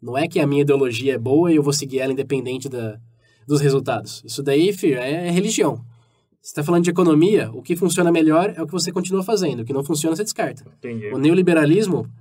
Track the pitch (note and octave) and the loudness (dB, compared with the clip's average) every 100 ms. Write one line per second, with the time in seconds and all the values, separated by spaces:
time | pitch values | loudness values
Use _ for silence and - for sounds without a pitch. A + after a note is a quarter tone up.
0 | A#2+ B2+ E3 E3+ C#3+ C#3+ C#3+ C#3 C3 A2+ | -8 -4 -2 0 0 2 2 2 0 0
1 | C3+ B2 A#2 D3 F3 D#3 C#3+ D3 C3 B2+ | -2 -2 2 2 4 4 2 -2 -4 -4
2 | C3+ C3+ B2+ C#3 B2 B2+ C3 B2 A2 G#2+ | -2 -2 -2 -4 -4 -8 -8 -8 -8 -10
3 | - _ _ _ - D3 D3 C3+ C3+ A2+ | -18 _ _ _ -2 0 2 0 0 -6
4 | G2+ - A2 - C#3 C#3 F#3 F#3+ F#3 B2 | -8 -14 -12 -6 0 2 2 2 0 0
5 | B2+ D#3+ F3 F3 G#3+ A3+ D#3 A2+ - - | -2 -4 -2 0 0 0 0 -2 -10 -20
6 | _ _ _ _ - - D3+ E3+ F3 F3 | _ _ _ _ -12 -6 0 2 2 2
7 | F3 D3+ F3+ G3+ A2+ A#2+ - F3 F#3 F#3 | 4 6 6 4 0 -8 -6 -2 0 2
8 | E3+ E3+ D#3 D#3+ G3 F3 D3+ F3+ F3+ F3+ | 2 4 4 4 2 -4 -6 -4 -4 -4
9 | F3 F#3+ F#3+ G#3+ E3+ A#2+ A#2 C#3 C#3+ D3 | -2 -4 0 -2 -2 -4 -4 -4 -2 -2
10 | D#3+ E3 A3 - D#3 - - _ B2 A2+ | -2 -2 -4 -6 -8 -8 -18 _ -12 -10
11 | G#2 C3 D3 F#3 F3+ E3 D3 F#3 G#3 C#3 | -6 0 2 4 4 4 4 4 2 -2
12 | A2+ - | -4 -14